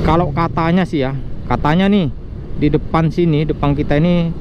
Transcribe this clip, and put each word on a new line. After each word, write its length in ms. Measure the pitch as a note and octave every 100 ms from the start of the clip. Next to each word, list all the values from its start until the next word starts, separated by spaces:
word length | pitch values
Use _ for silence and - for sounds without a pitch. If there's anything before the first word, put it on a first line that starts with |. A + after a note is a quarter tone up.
Kalau 320 | D#3 D#3+ F3 C#3+
katanya 480 | E3+ - E3 F3+
sih 240 | F3 D#3 C3
ya, 80 | C3+ - - -
katanya 400 | B2 D3 E3 G3
nih, 240 | G3+ D3+ - - - - -
di 80 | D3
depan 400 | D3 - E3 D#3+
sini, 400 | B2+ E3+ D3 D#3
depan 240 | D3 C#3+
kita 240 | C#3+ D3 C#3+
ini, 400 | F3 F3 E3+ D#3+